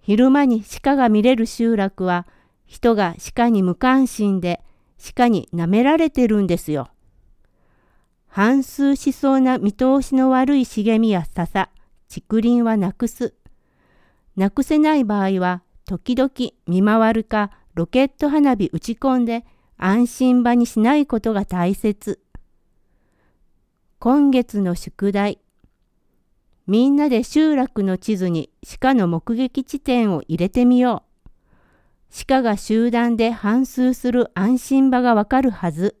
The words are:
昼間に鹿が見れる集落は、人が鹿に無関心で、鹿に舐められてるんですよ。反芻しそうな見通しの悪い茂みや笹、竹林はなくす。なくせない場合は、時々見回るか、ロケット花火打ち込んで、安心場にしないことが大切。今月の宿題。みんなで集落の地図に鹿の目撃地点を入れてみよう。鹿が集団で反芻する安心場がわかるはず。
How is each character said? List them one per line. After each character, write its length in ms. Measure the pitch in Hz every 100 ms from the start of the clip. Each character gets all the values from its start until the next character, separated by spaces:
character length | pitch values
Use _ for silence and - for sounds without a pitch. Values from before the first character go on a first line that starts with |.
昼 300 | - 208 254
間 160 | 277 277
に 180 | 226 202 -
鹿 140 | 285 277
が 120 | 247
見 140 | 214
れ 140 | 220 254
る 100 | 226
集 300 | - 233 226
落 280 | 196 -
は、 220 | 185 175 175 _ _ _ _
人 280 | - 240
が 200 | 220 185 170 -
鹿 160 | - 240
に 120 | 220
無 140 | 185 170
関 320 | 254 262 262
心 320 | - 208 196
で、 220 | 175 175 - _ _ _ -
鹿 140 | - 247
に 200 | 208 -
舐 120 | 170 170
め 160 | 202
ら 140 | 254 320
れ 140 | 320
て 160 | - 240
る 160 | 214
ん 40 | 190
で 120 | 202
す 140 | -
よ。 160 | 147 135 _ _ _ _ _ _ _ _ _ _ _ _ _ _
反 340 | - 214 269
芻 360 | 262 - 277 277
し 160 | -
そ 220 | 262 277
う 60 | 269
な 180 | 254 254
見 140 | 202
通 300 | - 254 277
し 120 | 262
の 160 | 262 262
悪 260 | 262 262 285
い 80 |
茂 340 | 247 - 208 220
み 120 | 226
や 140 | 190
笹、 460 | 160 - 165 202 190 _ _ _ _
竹 300 | - _ 220
林 200 | 226 240
は 140 | 233 220
な 160 | 190
く 140 | - 233
す。 280 | - 240 _ - _ _ _ _ _ _ _ _ -
な 140 | 190
く 140 | 202
せ 140 | 262 302
な 180 | 302 302
い 80 |
場 180 | 233 208
合 180 | 190 196
は、 220 | 180 180 _ _
時 300 | - 180 -
々 160 | 247 262 - 247 _ -
見 160 | 180
回 320 | 202 220 220
る 100 | 226
か、 280 | 214 214 202 - _
ロ 120 | - 165
ケ 180 | 254
ッ 40 | 269
ト 200 | _ 294
花 260 | 302 285
火 160 | 240 190
打 80 | 170
ち 120 | -
込 260 | 233 269 254
ん 60 |
で、 200 | 233 233 - _ _ _
安 300 | 185 208 240
心 360 | - 254 247
場 120 | 240
に 100 | 240 233
し 120 | -
な 160 | 220
い 120 | 294 285
こ 140 | 233
と 120 | 226
が 120 | 214
大 300 | 208 180 175
切。 460 | 196 220 208 - - _ - _ _ _ _ _ _ _ _ _ _ _ _ _ _ _ _
今 320 | 233 277 285
月 300 | 262 240 208
の 140 | 190
宿 360 | 175 - - 196
題。 300 | 202 202 - _ _ _ _ _ _ _ _ _ _ _ _ -
み 220 | 202 262
ん 80 | 285
な 120 | 294
で 140 | 240
集 300 | 247 302 311
落 280 | 294 247 -
の 160 | 196 185
地 180 | - 208
図 140 | 185
に 200 | 165 - _ - -
鹿 140 | 254
の 120 | 262 180
目 280 | 165 -
撃 300 | 226 254 -
地 160 | 262 285
点 340 | - 247 220
を 80 | 170 -
入 100 | 160
れ 100 | 180
て 160 | -
み 140 | 247 247
よ 240 | 247 214
う。 260 | _ _ - - _ _ _ _ _ _ _ - -
鹿 160 | 262
が 140 | 240 202
集 360 | - 220 233
団 240 | 233 240 226
で 160 | 226
反 300 | 226 202 233
芻 300 | 262 - 254
す 180 | 247 247
る 200 | 247 240
安 240 | - 196 254
心 300 | - 269 269
場 120 | 254
が 120 | 247
わ 100 | 226 208
か 160 | 262
る 80 | 262
は 220 | 185 175
ず。 240 | 156 185 -